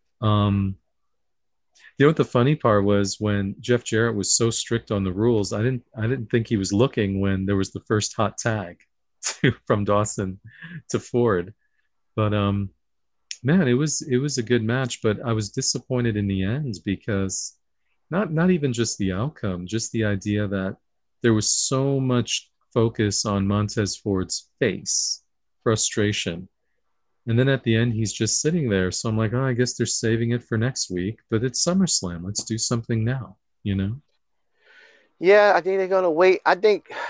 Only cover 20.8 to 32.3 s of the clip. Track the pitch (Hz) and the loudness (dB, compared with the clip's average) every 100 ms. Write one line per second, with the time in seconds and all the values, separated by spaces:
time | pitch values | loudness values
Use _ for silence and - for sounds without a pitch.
20.8 | _ _ _ _ 120 110 107 - - 135 | _ _ _ _ 2 2 2 -2 0 0
21.8 | 135 139 131 123 113 - - _ _ - | 0 0 2 0 0 -4 -8 _ _ 0
22.8 | 113 - 104 98 113 101 98 101 104 113 | 0 2 0 0 0 0 2 2 0 -2
23.8 | 98 - 110 95 90 - - _ 123 - | -4 -4 -2 -2 -2 -6 -12 _ -6 -4
24.8 | - - - - _ _ _ _ - 110 | -4 -4 -4 -6 _ _ _ _ -2 0
25.8 | - - 104 104 - 85 95 _ _ _ | 0 0 0 0 -4 -8 -10 _ _ _
26.8 | _ _ _ _ - 117 131 135 120 113 | _ _ _ _ -2 2 2 2 2 2
27.8 | 120 110 107 - 110 - 151 175 131 98 | 2 0 -4 -2 -2 0 0 0 0 2
28.8 | 92 - 120 110 110 123 135 120 123 - | 0 -2 -2 0 0 0 -2 0 -2 -2
29.8 | 117 - 113 113 117 120 - 113 117 131 | -4 -2 0 0 0 -2 -2 -2 -2 -2
30.8 | - 90 90 110 _ 110 131 123 - 185 | -6 -4 -4 -6 _ -2 -2 -2 0 2
31.8 | 185 - 92 85 90 | 2 0 -4 -6 -8